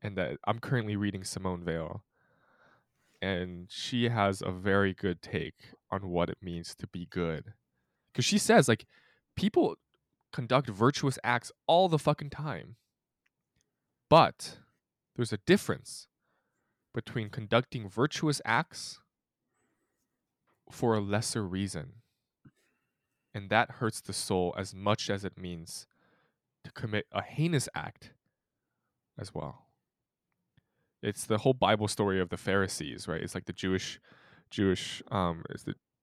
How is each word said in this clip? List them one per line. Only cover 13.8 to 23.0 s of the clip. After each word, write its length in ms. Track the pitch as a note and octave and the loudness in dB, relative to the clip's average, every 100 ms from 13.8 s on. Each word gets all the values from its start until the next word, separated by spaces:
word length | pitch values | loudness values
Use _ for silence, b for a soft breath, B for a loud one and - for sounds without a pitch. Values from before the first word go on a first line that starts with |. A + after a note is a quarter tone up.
| _ _ - | _ _ 6
but 480 | D#3 G2+ - - - _ _ _ _ _ - | 8 8 2 -14 -18 _ _ _ _ _ -6
there's 160 | A#2 | -4
a 60 | A2 | -2
difference 680 | - G3 - E2 - - - _ _ _ _ _ _ _ _ | 4 4 4 -6 -10 -18 -18 _ _ _ _ _ _ _ _
between 340 | A#2 - A#2+ G#2 | -12 -8 -8 -8
conducting 580 | - G#2+ A#2 - B2 G2 | -8 2 2 2 -4 -4
virtuous 520 | A#2 C#3+ - D#3 C#3 | 0 0 2 0 0
acts 560 | A2 A#2 D#3+ - - - _ _ _ _ _ _ _ _ _ _ _ _ _ _ _ _ - | 0 0 0 -8 -14 -14 _ _ _ _ _ _ _ _ _ _ _ _ _ _ _ _ -20
for 240 | - A#2+ | -2 2
a 60 | A2 | 2
lesser 460 | G2+ G#2 A2+ A#2 F#2+ | 0 -2 -2 -4 -4
reason, 560 | F#2+ G2+ E2+ C2+ - _ _ _ _ - _ _ _ _ _ | -2 -4 -6 -10 -16 _ _ _ _ -20 _ _ _ _ _